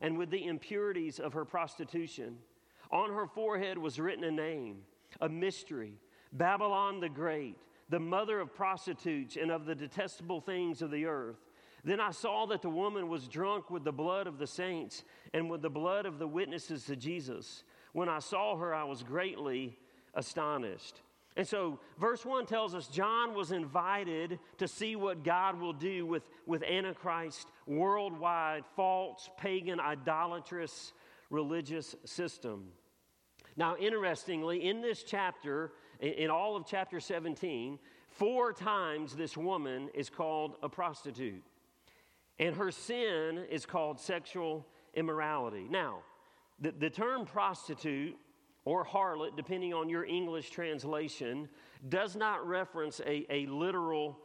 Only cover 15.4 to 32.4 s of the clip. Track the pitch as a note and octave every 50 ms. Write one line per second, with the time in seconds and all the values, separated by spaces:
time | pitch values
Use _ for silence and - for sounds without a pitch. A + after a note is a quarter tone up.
15.4 | E3 E3 E3+ D#3 D3 D#3 C#3 D3+ D#3+ F3+ G3 G3+ G#3 G3 D#3 C#3+ E3 D3+ D3+ F3
16.4 | G3 C3+ E3 D#3+ - - D#3+ C3 - - C#3+ B2+ A#2+ D#3 F3 F3 C#3 B2+ A#2 F2
17.4 | A2+ - - - - - - - - - - E3 F3+ E3+ D#3+ D3+ - - G#3 F#3
18.4 | G#3 G#3+ G3 D#3+ F3 E3+ D#3+ D#3 D3+ C#3 C#3 A#2+ B2 A#2+ C#3 E3+ F#3 F#3+ - G2+
19.4 | D3 C#3 B2 C3 C3 A#2+ B2 - - - - - - - - C#3 B2+ - - E3+
20.4 | D3+ D3+ D3 C3+ A#2+ G2+ F#2 - - - - - - _ _ _ _ - - D#3+
21.4 | F#3+ - G#3+ G3+ F3+ E3 C#3+ - - - - D3+ G3 A#3 A#3+ - - B3 C4 B3+
22.4 | A3+ - A3 A3+ A3 F#3+ F3 E3+ C3+ C3 C3+ F3 G3 G#3+ A3+ A#3 A#3+ A#3 G#3+ G3+
23.4 | F3+ D3+ F#3+ F3 D#3+ C#3 C#3 F3 E3+ F#3 G3+ G3+ G3 F3 D#3+ D#3+ E3+ E3+ F3+ -
24.4 | - - - - F#3+ D#3 - - A3+ A3 A3 G#3 G3 G3 F3+ D#3+ C#3+ E3 E3+ F3+
25.4 | F#3+ F#3+ F#3 E3+ F3 E3+ D#3 C#3 D#3+ F#3+ F#3+ F3+ E3+ E3 E3+ D3+ - - - -
26.4 | - - E3 D3+ - - F3+ F#3+ F#3+ F#3+ E3+ - - F3+ E3 E3 E3 D#3 - -
27.4 | - - - - - D3 C#3+ D#3 F3 G3 G3+ G#3 G3+ G3 E3 D#3 E3 E3+ E3+ E3
28.4 | D#3+ D#3 D#3 D3+ C#3+ - - G3 F#3+ F#3 F#3 F#3 F#3+ - - - - - - -
29.4 | - G3 F#3 F#3+ E3+ F#3 F3+ E3+ C#3+ D3 D3+ C#3 B2+ D#3+ D#3 D#3 E3+ E3+ E3+ E3+
30.4 | - - F3+ F3 E3 C#3+ - - - - - - - - - - - - D3 D#3
31.4 | D3+ C#3+ E3 E3+ D3 C3+ D#3+ D#3+ C#3 - - - - - - F3+ F3 D#3+ - -